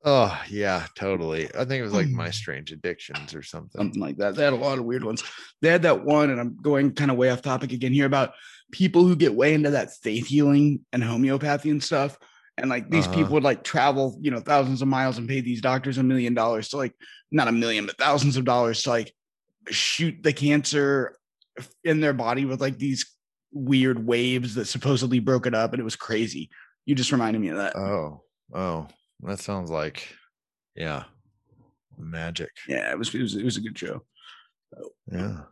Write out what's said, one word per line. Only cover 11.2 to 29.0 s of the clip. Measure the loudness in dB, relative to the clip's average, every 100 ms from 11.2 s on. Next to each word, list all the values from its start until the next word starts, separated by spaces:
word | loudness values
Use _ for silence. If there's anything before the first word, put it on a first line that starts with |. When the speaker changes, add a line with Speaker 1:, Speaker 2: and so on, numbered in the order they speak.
| 2 0 0 -2 0
Speaker 2:
and | -2
stuff. | 0 0 -2 -6 _ _ _ -6
And, | -4
like, | -4 0
these | 0 2
Speaker 1:
Uh-huh. | 2
Speaker 2:
people | 2
would, | 2
like, | 2 0
travel, | -2 2 2 2 -2 -2
you | -4
know, | -4
thousands | 2 2 2 0
of | 0
miles | 2 0 -2
and | -4
pay | -4
these | -4 -2
doctors | 0 0 -2 0
a |
million | 2 2 2
dollars | 0 0 0 -4
to, | -6
like, | -6 _ -20 -20 _
not | 0 2
a |
million, | 2 2 0 -2
but | 0
thousands | 2 4 2 2
of | 2
dollars | 2 2 0
to, | 0
like, | 0 -2 _ _ _ _ _ -8
shoot | -4 -2 -2 -2 0
the | -2
cancer | 2 2 2 2 0 2 0 -2 -8 _ _ _ -20 -20 _
in | 0 2
their | 2
body | 0 0 0 -2
with, | -2
like, | -4 -2
these | -4 -4 -6 _ _ _ _
weird | -8 2 4 4 2
waves | 2 2 2 0 -2 -6
that | -6
supposedly | -2 0 2 2 2
broke | 4 2 2
it |
up, | 0 0
and | -2
it |
was | -6 -8
crazy. | -4 -2 -2 -6 -14 -18 -20 _ -2
You | 0
just | 2
reminded | 0 2 0
me | -2
of | -2
that. | -4 -4
Speaker 1:
Oh, | -4 -4 -4 -10 _ _ _
oh, | -6 -4 -6 -10 _